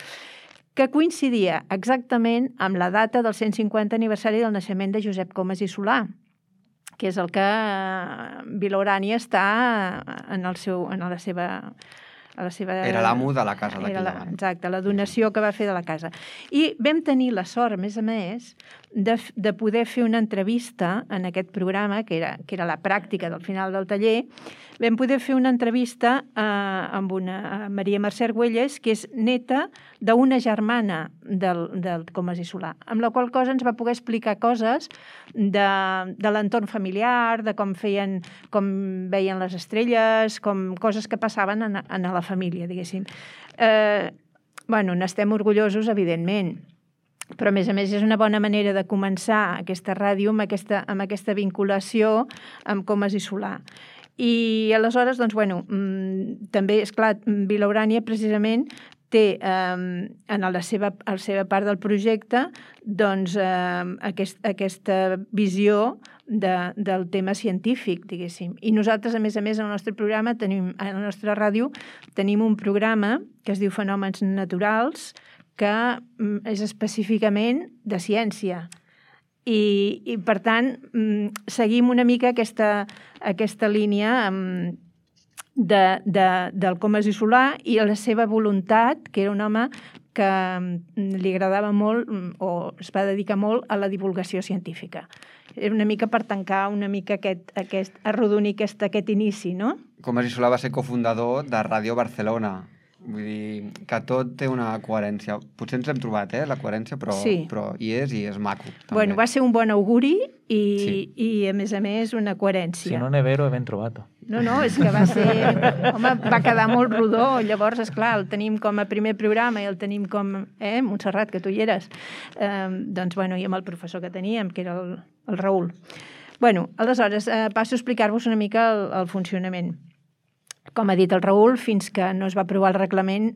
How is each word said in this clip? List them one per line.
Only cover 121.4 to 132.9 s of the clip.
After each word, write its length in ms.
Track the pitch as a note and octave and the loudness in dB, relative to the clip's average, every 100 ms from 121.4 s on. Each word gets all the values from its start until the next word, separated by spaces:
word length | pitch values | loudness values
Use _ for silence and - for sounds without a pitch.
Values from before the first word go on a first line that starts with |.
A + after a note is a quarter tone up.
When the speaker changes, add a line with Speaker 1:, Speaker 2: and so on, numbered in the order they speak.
Speaker 1:
tu 80 | F#3+ | -4
hi 140 | G3+ | 0
eres. 260 | A3 F3+ - - - - - - | 0 0 -4 -14 -16 -16 -14 -4
Ehm, 540 | G3+ G3+ F#3+ F#3 - | -2 -2 -4 -4 -6
doncs, 240 | F3+ F3+ F3 | -4 -4 -2
bueno, 200 | F#3 F#3 | -2 -2
i 80 | |
amb 100 | F#3+ | -4
el 100 | F#3 | -4
professor 360 | F#3 E3+ E3+ F3+ | -6 -10 -10 -10
que 100 | F3 | -10
teníem, 400 | F#3 F#3+ A3+ G3 | -8 -4 -4 -4
que 100 | E3+ | -6
era 180 | F3+ F3 | -6 -6
el, 200 | F3+ F3+ - _ - | -8 -10 -16 _ -6
el 120 | F#3+ | -2
Raül. 340 | F#3+ F#3+ F3 - - - - - - - | 2 2 0 -6 -16 -20 -20 -20 -20 2
Bueno, 320 | A#3+ F#3+ E3+ - | 4 4 0 0
aleshores, 520 | A3+ B3 G#3+ G#3 G#3+ | 2 4 2 0 0
eh, 200 | A3+ A3 | 0 0
passo 200 | G#3+ A3+ | 0 0
a 40 | B3 | -2
explicar-vos 480 | A#3+ A#3+ G#3+ A3 A#3+ | -2 2 2 2 0
una 100 | A3 | 0
mica 340 | G#3 A3 A3+ | 2 2 4
el, 200 | G#3+ G3 F#3+ | 2 0 -2
el 80 | F3+ | -2
funcionament. 680 | F#3+ F3+ F#3+ F#3 F3+ F3 E3+ - _ _ _ _ _ - - - | -4 -4 -4 -4 -4 -4 -6 -14 _ _ _ _ _ -20 -20 -6
Com 160 | - G3 | 0 4
ha 40 | |
dit 160 | F#3 F#3 | 4 4
el 100 | F#3+ | 4
Raül, 340 | F#3 G3+ A3 B3+ | 6 8 8 6
fins 320 | A#3+ G#3 F#3+ | 2 0 0
que 220 | - F#3 | 0 0
no 120 | F#3+ F#3+ | 0 -2
es 100 | F#3 | 0
va 60 | |
aprovar 280 | F#3 G3 F#3+ | 0 4 4
el 80 | F#3 | 4
reglament 540 | G3 | 2